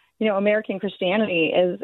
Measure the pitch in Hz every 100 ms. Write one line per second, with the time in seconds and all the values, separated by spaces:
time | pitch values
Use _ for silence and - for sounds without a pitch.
0 | _ - 220 196 202 214 214 190 202 -
1 | 185 208 208 175 160 170 180 180